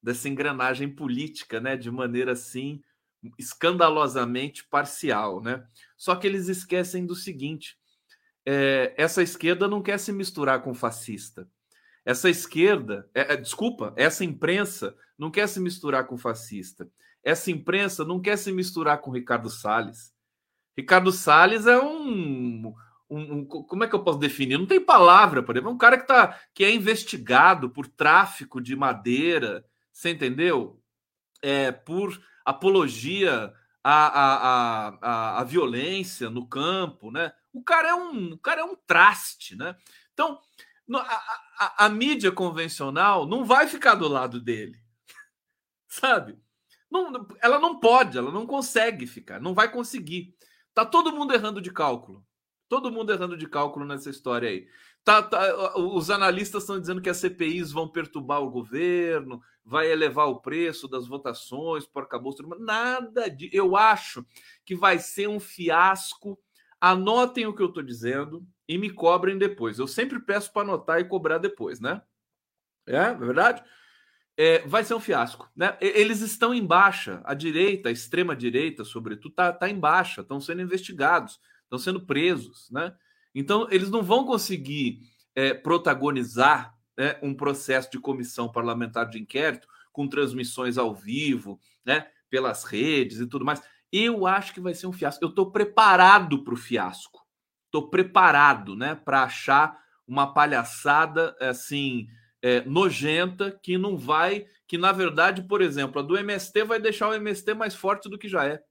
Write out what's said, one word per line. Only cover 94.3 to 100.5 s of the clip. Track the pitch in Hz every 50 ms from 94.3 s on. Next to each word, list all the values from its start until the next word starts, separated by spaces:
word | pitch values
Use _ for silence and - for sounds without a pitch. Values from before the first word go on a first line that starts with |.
| 185 196 196 - -
que | 190
vai | 180 180 170
ser | 175 -
um | 185 180
fiasco. | 185 165 143 - - -
Eu | 160 175
tô | - 190 190 -
preparado | 208 208 208 - - 220 208 190 180 180 185 202 208 185 160 143 135 -
pro | - 120
fiasco. | 120 - - 120 110 98 90 90 - - - _ _ _ _ _ _ _ _ _ _ _ _
Tô | - 156 151 151
preparado, | - 180 185 185 185 214 190 170 151 143 147 143 139 113 101 95 98
né, | 101 123 143 156
pra | 151 _ - 139 135 131
achar | 123 - - - - 135 139 151 156 151 - _ _ _ _ _ -
uma | 123 139 139 139 139
palhaçada, | 160 147 147